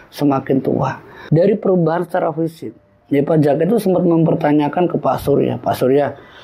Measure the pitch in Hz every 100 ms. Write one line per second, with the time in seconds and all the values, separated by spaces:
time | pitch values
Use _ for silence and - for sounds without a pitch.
0 | - - 147 135 - 135 - 120 69 -
1 | - - - 151 190 214 196 185 160 165
2 | 175 180 165 156 165 165 113 - _ _
3 | - 143 147 160 147 135 180 233 196 180
4 | 180 165 165 160 151 151 147 160 170 151
5 | 143 135 143 139 131 120 - - 127 139
6 | 139 - - -